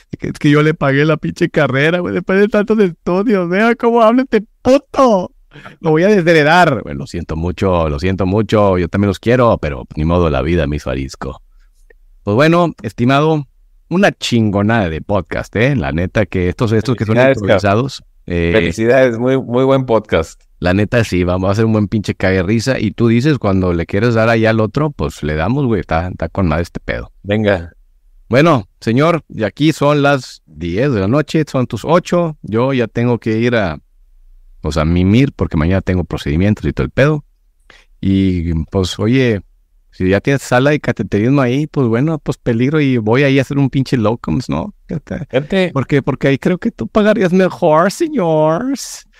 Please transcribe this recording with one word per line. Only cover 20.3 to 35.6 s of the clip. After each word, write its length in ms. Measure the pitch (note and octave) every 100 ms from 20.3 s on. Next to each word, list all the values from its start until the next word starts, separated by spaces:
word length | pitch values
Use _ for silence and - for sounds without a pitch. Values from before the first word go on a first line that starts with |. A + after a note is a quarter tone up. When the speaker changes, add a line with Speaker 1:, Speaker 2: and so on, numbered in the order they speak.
| - _ _
Speaker 1:
la 140 | F2
neta 300 | F#2+ G#2 A#2+
sí, 220 | G#2+ F2+ F2
vamos 240 | F2+ F#2+
a 20 |
hacer 140 | G2+ A2+
un 80 |
buen 160 | A2 G2+
pinche 260 | A2 F#2+ G2+
cague 260 | F#2+ F#2+
risa. 380 | F2+ A2+ A#2+ -
Y 120 | G#2
tú 180 | - A#2
dices, 280 | A#2 D3 C3
cuando 360 | G#2 F#2+ F#2
le 120 | E2+ D#2+
quieres 280 | G2 A#2+
dar 160 | A2+ A2+
allá 200 | A#2 A2
al 100 | A2+
otro, 300 | G#2+ C#3 D3+
pues 300 | - D2 -
le 140 | D2 D2+
damos, 300 | E2+ C3+ C3
güey, 160 | G#2
está, 260 | - D#2+ F2+
está 220 | G2+ E2
con 180 | - F#2
madre 160 | D#2
este 160 | F2 -
pedo. 320 | - - - _
Speaker 2:
Venga. 520 | F#2+ G#2+ G#2 F#2 E2 - _ _ _ - _
Speaker 1:
Bueno, 400 | A#2+ E3+ D#3 - _
señor, 440 | - A#2 D#3 E3 -
y 160 | -
aquí 300 | G#2+ - D#3
son 280 | - D3 D3
las 400 | C#3 C#3+ - - _
diez 480 | D2+ E2+ F2+ C#3+
de 80 | A2
la 80 | F#2+
noche, 340 | C#3+ D3+ D#3+ D3
son 160 | C3 B2
tus 160 | A2+
ocho. 540 | - F3 - F3 E3 D3
Yo 280 | - A2 C3
ya 160 | C3+ A2+
tengo 320 | A#2 A#2+ A#2
que 200 | A2+ A2
ir 180 | A#2+ A#2
a, 200 | F#2 D2 _ _ _ - - - - -
pues, 160 | D#2+ D#2
a 80 | D#2
mimir, 480 | F2 F#2 A2+ C#3+
porque 240 | - F2+
mañana 240 | -